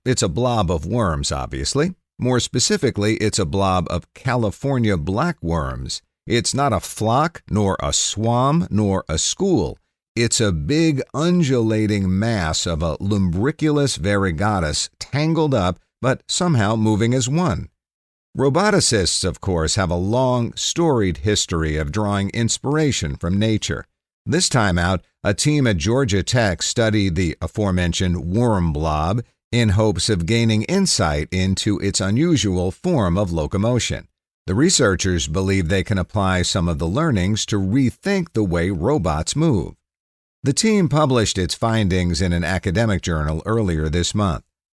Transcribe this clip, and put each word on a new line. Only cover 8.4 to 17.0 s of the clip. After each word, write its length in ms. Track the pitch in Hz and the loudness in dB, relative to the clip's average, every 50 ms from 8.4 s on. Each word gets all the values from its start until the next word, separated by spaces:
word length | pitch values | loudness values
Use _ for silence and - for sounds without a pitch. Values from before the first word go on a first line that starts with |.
| 127 139 151 170 180 - | 2 2 2 0 0 0
nor 340 | - 101 107 101 95 92 - - | 0 0 2 2 0 0 -2 -2
a 100 | 80 78 | -4 -2
school. 600 | - - - - 180 202 180 123 85 64 52 - _ _ _ _ _ _ _ | -2 -2 -4 -2 0 0 2 2 0 -2 -6 -10 _ _ _ _ _ _ _
It's 260 | - 120 113 - - | -2 0 0 0 0
a 120 | 117 104 90 | 0 0 0
big 500 | 78 73 73 143 156 165 160 151 131 - - - | 0 -2 0 0 2 2 2 2 0 -4 -6 -4
undulating 1080 | 131 156 175 175 180 170 127 135 123 113 110 110 107 110 104 107 104 98 92 92 95 | -2 0 2 2 2 2 2 2 2 2 2 2 2 2 0 0 0 0 0 0 0
mass 480 | 107 113 117 104 85 80 76 - - | 0 0 0 0 0 -2 -2 -2 -2
of 160 | - 82 76 85 | -2 -2 -2 -2
a 140 | 82 73 - | -2 -4 -4
Lumbriculus 1000 | - 98 107 101 95 90 80 90 110 139 156 - 151 156 147 147 143 131 - - | -4 -2 0 0 2 0 0 0 0 -2 -2 0 0 0 2 2 2 0 0 -2
variegatus 920 | 78 101 101 101 98 95 85 73 101 107 107 95 85 76 71 - - - _ - | -2 0 0 2 0 0 0 0 0 0 0 0 0 -2 -2 -4 -6 -6 _ -14
tangled 560 | - - - 139 151 160 165 156 156 151 131 | -12 -6 -4 -2 0 0 2 2 2 2 2
up, 240 | 113 90 90 90 - _ _ _ _ - | 2 2 0 -2 -4 _ _ _ _ -2
but 200 | 123 131 - - - | -2 -2 -2 -4 -6
somehow 480 | - - 185 175 160 120 104 101 113 | -4 -2 0 2 2 2 2 2 0
moving 380 | 110 107 110 110 95 | 2 2 2 2 2